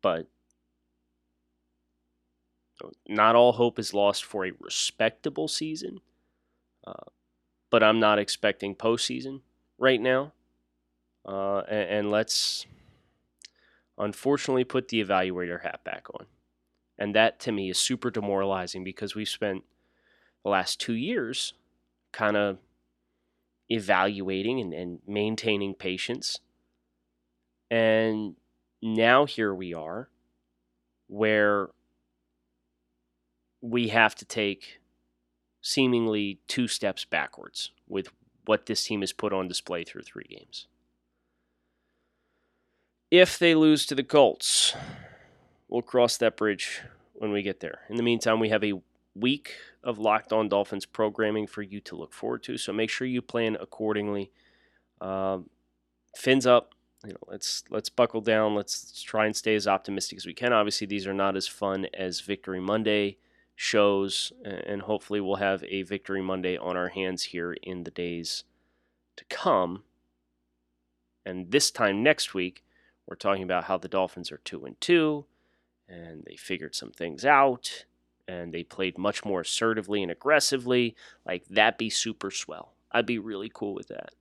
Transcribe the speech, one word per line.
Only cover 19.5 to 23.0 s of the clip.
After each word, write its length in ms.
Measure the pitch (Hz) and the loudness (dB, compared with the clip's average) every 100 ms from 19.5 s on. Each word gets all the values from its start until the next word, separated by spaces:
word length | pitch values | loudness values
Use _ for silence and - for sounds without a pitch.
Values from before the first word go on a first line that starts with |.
| 95 - _ _ _ _ _ _ _ | -4 -8 _ _ _ _ _ _ _
the 60 | - | 0
last 280 | 98 90 - | 0 0 -6
two 140 | - | -4
years 600 | 113 147 233 117 131 - - _ _ _ _ _ | -4 -2 -4 -4 -6 -8 -10 _ _ _ _ _
kinda 460 | - 107 104 101 95 _ _ _ _ | -2 2 4 2 -2 _ _ _ _